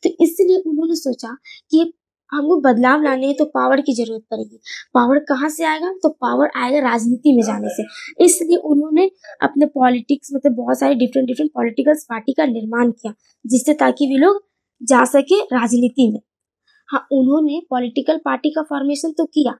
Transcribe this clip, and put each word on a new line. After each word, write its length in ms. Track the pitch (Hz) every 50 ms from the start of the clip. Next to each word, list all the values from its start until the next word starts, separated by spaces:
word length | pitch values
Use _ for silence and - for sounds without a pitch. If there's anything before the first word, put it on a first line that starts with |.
तो 220 | - - - - 339
इसलिए 340 | 320 - - 381 359 370 370 370
उन्होंने 280 | 320 302 302 330 330 339
सोचा 420 | - - 269 240 - - 226 247 - _ - - - _ _
कि 220 | 311 320 330 330 - _ _ _ _ _ _ _
हमको 280 | 277 294 285 302 359 302
बदलाव 420 | 262 262 240 226 247 254 269 302
लाने 240 | 302 285 269 262 262
हैं 100 | 277 277
तो 80 | - 302
power 360 | - - 262 254 262 269 269
की 140 | 277 285 247
जरूरत 280 | 233 233 220 226 220 - _
पड़ेगी। 300 | 220 220 220 214 220 - _ - - - - _ -
Power 240 | 254 240 240 269 294
कहाँ 300 | 294 - 285 262 285 311
से 160 | 302 - 330
आएगा? 280 | 311 311 311 330 370 381 370
तो 60 | - 302
power 420 | 311 _ 254 233 240 254 294 - -
आएगा 220 | 254 247 247 277 294
राजनीति 540 | 262 240 233 233 220 233 247 240 - 294
में 100 | 262 240
जाने 260 | 220 214 208 208 208 208
से। 140 | - - 220 - - - - - - - 339
इसलिए 320 | 359 - - 339 320 339
उन्होंने 540 | - - 311 294 285 302 311 302 330 381 381 - _ _ - - _
अपने 240 | - - - 277 302
politics 600 | 294 - 277 254 247 247 240 220 - 285 285 - -
मतलब 200 | 277 262 - 294
बहुत 260 | 233 233 240 240 262 262
सारे 160 | 277 269 285
different 340 | 233 247 247 - 277 262 240
different 220 | 247 - 311 302 -
political 400 | 247 233 233 220 - 247 294 302
party 380 | 302 - _ 233 220 220 -
का 140 | 262 - 311
निर्माण 440 | 269 226 226 220 220 226 240 247 240
किया, 240 | 226 - - 214 208 _ _ _ _ _ -
जिससे 280 | 226 247 240 247 302 302
ताकि 320 | 302 269 262 254 - 285
वे 120 | 262 277 269
लोग 260 | 302 381 403 403 - _ _ _ _ _ _ _
जा 220 | - - 269 240 220
सके 360 | 247 - 277 277 - 381 415
राजनीति 720 | - - 254 247 233 220 240 240 247 240 - 277 247 214
में। 80 | 214 214 - _ _ _ _ _ _ _ _ _ _ _ _ -
हाँ, 140 | 285 - - _
उन्होंने 500 | 277 269 262 262 277 320 311 294 285 339 339 _
political 460 | 262 247 247 240 247 285 - - 320
party 340 | 320 - 277 262 262 - 302
का 120 | 302 311
formation 500 | 302 - 285 277 269 277 294 285 - 320
तो 120 | 311 - 320
किया, 280 | 320 - 302 285 - -